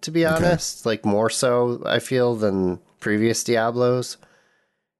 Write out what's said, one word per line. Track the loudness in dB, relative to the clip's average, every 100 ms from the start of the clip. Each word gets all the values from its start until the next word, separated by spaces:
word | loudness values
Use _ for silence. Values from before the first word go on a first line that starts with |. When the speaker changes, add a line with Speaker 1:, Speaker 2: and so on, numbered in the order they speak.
Speaker 1:
to | -4
be | 0 2
Speaker 2:
Okay. | 2
Speaker 1:
honest. | 2 0 -2 -6 -4
Like, | -2
more | 0 2 0
so, | 0 0 2 0 -2 -2
I | -2
feel, | 0 0 0 0
than | 0 0 0 -2 _ _
previous | -2 0 2 0
Diablos. | 0 0 0 0 0 0 -4 -12 _ _ _ _ _ _ _